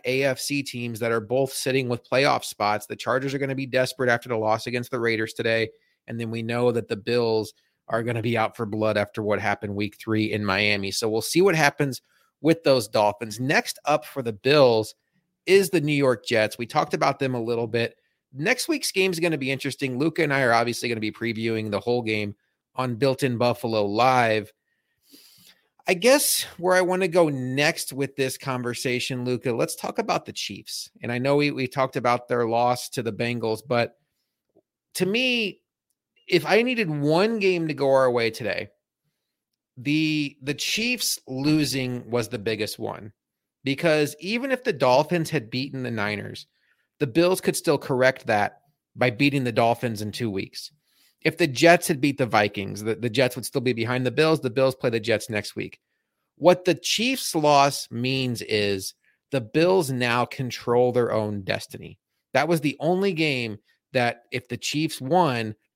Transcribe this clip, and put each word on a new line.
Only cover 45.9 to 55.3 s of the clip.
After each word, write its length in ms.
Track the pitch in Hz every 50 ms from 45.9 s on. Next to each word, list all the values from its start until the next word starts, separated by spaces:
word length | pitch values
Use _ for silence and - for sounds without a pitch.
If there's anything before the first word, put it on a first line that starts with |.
Niners, 560 | 117 107 101 104 104 101 107 107 104 - - _ _ _ _ _ _ _ _ _ _ -
the 80 | 147 131
Bills 320 | 107 160 170 175 190 180
could 160 | - - 175
still 220 | - - - 147 139
correct 500 | - - 139 123 127 131 127 - - -
that 340 | 110 104 101 101 - _ _ _ _ _ _ _ -
by 140 | - 117 127
beating 360 | 113 104 143 143 139 143 127
the 80 | 123 113
Dolphins 480 | 123 120 117 117 - - 123 113 104
in 100 | 107 107
two 180 | 98 - 120 113
weeks. 420 | 98 98 101 131 - - - - _ _ _ _ _ _ _ _ _ _
If 160 | - 160 156 -
the 100 | 180 151
Jets 400 | 127 117 147 165 170 180 175 -
had 140 | 175 131
beat 160 | 135 143 127 -
the 80 | 135
Vikings, 580 | 113 104 110 104 104 - 104 98 98 101 101 107
the, 120 | 110 110
the 140 | 92 110 123
Jets 280 | 104 123 131 127 - 131
would 80 | 120
still 160 | - - 139
be 100 | 120 127
behind 340 | 120 113 110 113 123 127 127
the 60 | 127
Bills. 300 | 117 131 156 160 160 151
The 80 | 151 127
Bills 260 | 110 135 131 135 131
play 140 | - - 131
the 100 | 113 117
Jets 300 | 104 117 110 104 -
next 260 | -